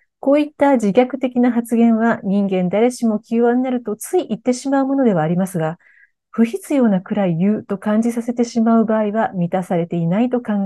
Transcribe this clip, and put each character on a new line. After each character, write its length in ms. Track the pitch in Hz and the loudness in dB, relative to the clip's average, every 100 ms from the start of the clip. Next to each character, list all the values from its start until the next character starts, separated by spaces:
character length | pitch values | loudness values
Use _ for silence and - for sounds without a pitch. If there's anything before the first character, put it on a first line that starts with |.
| _ _ | _ _
こ 120 | 269 | 0
う 80 | 294 | 2
い 40 | |
っ 80 | 294 - | 0 0
た 180 | 285 | 2
自 160 | 254 202 | 4 4
虐 280 | 247 254 254 | 2 2 -2
的 220 | 254 247 | -2 0
な 100 | 247 | 2
発 240 | 233 233 | 0 0
言 220 | 233 233 220 | 2 4 4
は、 240 | 233 233 | 0 0
人 260 | 202 202 196 | -2 0 0
間 200 | 185 180 | 0 0
誰 240 | 196 240 | 2 0
し 140 | 247 226 | 0 -2
も 120 | 214 | -2
気 180 | - 233 | -2 0
弱 200 | 233 247 | 2 2
に 60 | |
な 80 | 262 | 0
る 120 | 247 | -4
と 140 | 220 214 | -4 -8
つ 200 | - 359 | -2 -2
い 120 | 277 | -2
言 100 | 214 | -2
っ 20 | |
て 120 | 254 | -2
し 180 | 247 277 | -2 0
ま 120 | 277 | 0
う 40 | 269 | 0
も 80 | |
の 80 | 277 | 2
で 120 | 240 | 2
は 80 | 175 | 2
あ 20 | 156 | 0
り 100 | 175 | 0
ま 120 | 185 | -2
す 100 | 165 | -2
が、 200 | 156 170 _ _ _ _ _ | -4 -6 _ _ _ _ _
不 140 | - | 0
必 300 | 226 381 - | 0 -2 -2
要 140 | 285 233 | 0 2
な 120 | 185 | 0
く 140 | - | -2
ら 120 | 208 185 | -2 0
い 100 | 165 | 0
言 220 | 196 208 | 0 -2
う 60 | |
と 120 | - 196 | -4 -6
感 240 | 214 214 | -2 0
じ 120 | 233 | 0
さ 100 | 233 | -2
せ 100 | 233 | -4
て 120 | 240 | -2
し 160 | 240 233 | -2 0
ま 200 | 226 226 | 2 2
う 40 | |
場 160 | 220 220 | 2 0
合 60 | 214 | -2
は 240 | 214 220 | -2 -2
満 180 | 190 175 | -2 -2
た 120 | 190 | -2
さ 120 | 180 175 | -2 -2
れ 100 | 170 | -2
て 100 | 170 | -2
い 100 | 165 | 0
な 160 | 196 | 0
い 80 | 254 | 0
と 100 | 247 | -2
考 220 | 240 208 | -2 -2